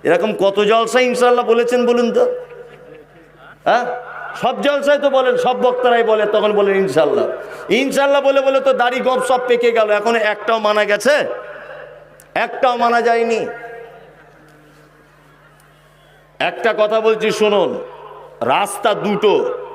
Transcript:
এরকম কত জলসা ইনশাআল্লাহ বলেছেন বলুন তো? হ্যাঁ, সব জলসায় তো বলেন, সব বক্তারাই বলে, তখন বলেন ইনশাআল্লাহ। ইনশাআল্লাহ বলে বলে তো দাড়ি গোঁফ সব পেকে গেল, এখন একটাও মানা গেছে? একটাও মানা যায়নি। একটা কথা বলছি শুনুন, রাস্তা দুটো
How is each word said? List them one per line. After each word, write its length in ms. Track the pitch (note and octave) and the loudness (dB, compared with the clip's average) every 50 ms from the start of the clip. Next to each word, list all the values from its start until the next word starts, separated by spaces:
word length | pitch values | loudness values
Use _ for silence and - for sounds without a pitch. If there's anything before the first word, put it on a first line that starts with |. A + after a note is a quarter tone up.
এরকম 300 | - C3+ E3+ F3 - A3 | 2 2 2 2 0 -2
কত 280 | G3+ - F#3+ G3 G3 G3+ | -2 0 0 0 2 0
জলসা 400 | G#3 G#3 A3 A3+ A3+ A3+ A3+ B3+ | 0 2 2 2 0 0 0 0
ইনশাআল্লাহ 440 | B3+ B3 A#3+ - B3 B3 B3 A#3+ A3 | 0 0 0 2 2 2 4 2 0
বলেছেন 420 | G#3+ A3+ A#3 A#3+ A#3 B3 B3 A#3+ | -2 -2 -2 0 0 0 0 2
বলুন 260 | A#3+ A#3+ A#3+ A#3+ A3+ | 2 2 2 0 0
তো? 220 | G3 A#3 B3 - - - - - - - - - - - - - - - - _ - - - _ - - C3+ D#3 G3 _ _ | 2 0 0 0 -2 -6 -10 -16 -18 -20 -20 -20 -20 -20 -20 -20 -20 -20 -20 _ -20 -20 -20 _ -20 -20 -20 -20 -20 _ _
হ্যাঁ, 200 | - F#3+ A#3+ A#3+ - - - - - - - - - - - | 0 0 0 0 -4 -8 -10 -12 -14 -14 -14 -14 -14 -12 -4
সব 200 | - A#3+ B3+ - | -4 -4 -4 0
জলসায় 360 | G3 C#4+ C#4+ C#4 C#4 C#4 D4 C#4 | 0 0 0 2 2 2 2 2
তো 120 | D4 C#4 | 2 2
বলেন, 260 | B3+ C4 B3+ B3 B3 | 2 2 2 2 0
সব 240 | - B3 B3 B3+ - | 0 0 0 0 2
বক্তারাই 420 | B3 B3 - - B3+ B3 A#3 A#3 | 0 0 0 2 0 2 2 2
বলে, 240 | A3+ G#3+ A3 G#3+ G#3 | 2 2 2 2 2
তখন 260 | G#3 G#3+ G#3+ G#3 G#3+ | 0 0 0 2 2
বলেন 220 | G#3 G3+ G3+ G3 G3 | 2 2 2 2 2
ইনশাআল্লাহ। 520 | G3 F#3+ D#3+ C3+ D#3 D3+ D3 C#3 - - - - - - - - - - - | 2 0 2 2 2 2 2 2 0 -2 -2 -6 -8 -12 -14 -16 -16 -4 0
ইনশাআল্লাহ 540 | F3+ A#3 C4+ C4+ F#3+ B3+ C#4 C#4 C#4 C#4+ | 0 0 0 0 0 0 2 2 2 2
বলে 180 | C#4 C#4 C#4 C#4 | 2 2 2 2
বলে 200 | C4 C4+ C4+ C4+ | 2 2 0 2
তো 120 | C4 C4+ | 2 2
দাড়ি 280 | B3+ G3 A#3+ B3 B3+ C4 | 2 2 0 0 0 0
গোঁফ 260 | G3+ B3 B3+ B3 B3+ | -2 0 0 0 0
সব 140 | - C4 B3 B3 B3+ | 0 0 0 2 0
পেকে 240 | A#3+ A#3+ A#3 A#3 | 0 2 2 2
গেল, 180 | A#3 A#3 G#3+ G#3 | 2 2 2 2
এখন 260 | G#3 G#3 G3+ A3+ A#3 | 0 0 2 0 0
একটাও 420 | A3+ G#3 G#3 G#3 G#3 - - A3+ A3+ | 0 0 -2 -2 -4 -2 -2 -2 0
মানা 260 | G#3+ G#3 G#3 G#3+ G#3 | 0 0 2 2 2
গেছে? 260 | G3 G#3 G#3 G#3 B3 D4 C#4+ F3 B2+ - - - - - - - - - - - - - - - - - - - - - | 0 0 0 2 2 2 2 0 -2 -6 -10 -12 -16 -18 -18 -18 -18 -18 -18 -18 -20 -20 -20 -20 -20 -20 -20 -20 -8 -4
একটাও 420 | - A3 A#3 - - - B3+ B3 | -4 -4 -4 -2 0 0 0 0
মানা 240 | A#3+ A#3 A#3 A#3+ A#3+ | 2 0 2 2 2
যায়নি। 460 | A#3 A#3 A#3 A#3 A#3 A3+ A3+ G#3+ E3 - - - - - - - - - - - - - - - - - - - - - - - - - - - - - _ _ _ _ _ _ _ _ - _ _ - _ _ _ _ _ _ _ _ _ _ _ _ _ _ _ _ _ _ | 2 2 2 2 2 0 -2 -2 -4 -6 -8 -12 -14 -16 -16 -18 -18 -20 -20 -20 -20 -20 -20 -20 -20 -20 -20 -20 -20 -20 -20 -20 -20 -20 -20 -20 -20 -20 _ _ _ _ _ _ _ _ -20 _ _ -20 _ _ _ _ _ _ _ _ _ _ _ _ _ _ _ _ _ _
একটা 360 | C3+ F3 F3+ - - A3+ G#3+ G#3+ | -4 -4 -4 -2 -2 -2 0 2
কথা 220 | G#3+ G#3+ G#3+ A3 | 0 2 2 2
বলছি 300 | G#3+ A3 A3 - - A3 | 2 2 0 2 0 -2
শুনুন, 480 | G3+ - G#3+ G#3+ G3+ G3+ F3 C3 A#2 G2+ - - - - - - - - - - - - | 0 2 2 2 4 2 2 0 -2 -6 -10 -12 -16 -20 -20 -20 -20 -20 -20 -20 -12 -6
রাস্তা 540 | - A#2 C3+ E3+ G3+ G3 - - - A3+ - | -2 0 2 0 0 -2 -6 -2 0 0 0
দুটো 640 | E3 D#3+ G#3 G#3 F3+ G#3+ G#3 F3+ C#3 A2 - - - - - | 0 -2 -2 -2 2 2 4 4 4 0 -2 -4 -8 -10 -14